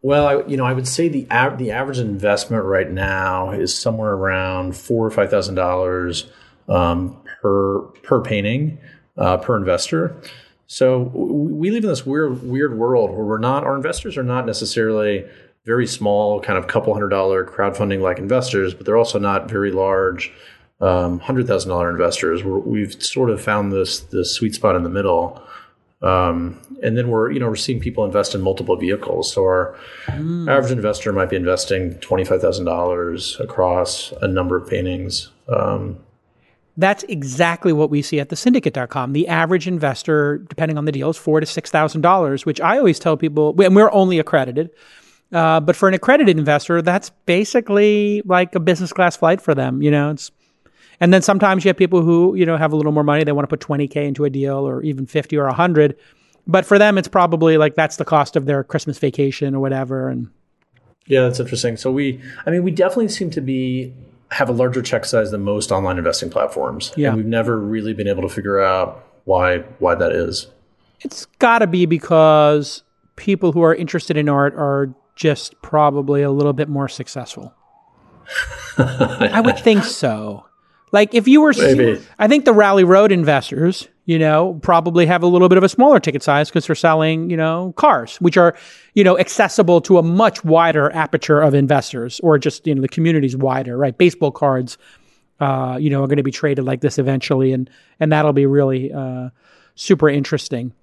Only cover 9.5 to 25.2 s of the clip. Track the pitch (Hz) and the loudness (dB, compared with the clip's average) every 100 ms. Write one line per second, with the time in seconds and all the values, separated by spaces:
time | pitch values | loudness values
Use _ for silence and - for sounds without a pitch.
9.5 | 110 92 87 - 165 170 - - - _ | -4 0 -2 -2 -4 -4 -8 -20 -20 _
10.5 | _ _ - 131 127 127 127 - 147 156 | _ _ 0 2 2 -2 -4 -4 -2 -4
11.5 | 151 175 233 214 135 131 143 151 127 127 | -2 -2 -2 -2 -4 -4 -2 -2 -4 -6
12.5 | 127 143 113 120 127 101 92 104 110 120 | -2 -2 0 0 2 0 -2 -4 -2 -2
13.5 | 139 - 139 151 175 220 147 123 127 113 | -2 -2 -4 -4 -6 -8 -8 -4 -4 -4
14.5 | 104 107 - 110 107 107 101 - - _ | -6 -6 -2 -2 0 -2 -4 -8 -20 _
15.5 | _ - 117 117 - 104 101 104 104 - | _ -4 -2 -2 -4 -2 0 0 -2 -2
16.5 | 95 90 113 107 104 101 98 95 95 92 | -4 -2 -2 -2 -2 -2 0 0 -2 -4
17.5 | - 98 98 104 98 92 90 98 127 123 | -4 -4 -2 -4 -2 -2 -4 -2 -2 -2
18.5 | 104 92 92 - 110 117 107 101 98 95 | -2 -4 -6 0 0 0 -2 -2 -2 -4
19.5 | 107 101 92 95 95 95 90 - - - | -4 -2 -2 0 0 -2 -4 -12 -14 -20
20.5 | _ _ _ 95 90 87 87 - 131 123 | _ _ _ 0 0 0 -4 -4 -2 0
21.5 | 95 92 87 87 85 87 - - 85 95 | -2 -2 -2 -2 0 -2 0 -4 -2 -4
22.5 | 95 117 110 101 - - - 123 104 - | -6 -4 -6 -6 -8 -8 -4 -2 -2 -2
23.5 | 104 101 98 92 - - 98 90 - 110 | -4 -2 -4 -4 -6 -6 -4 -4 -4 -6
24.5 | - 107 90 85 95 98 85 | -2 0 0 -2 -4 -2 -2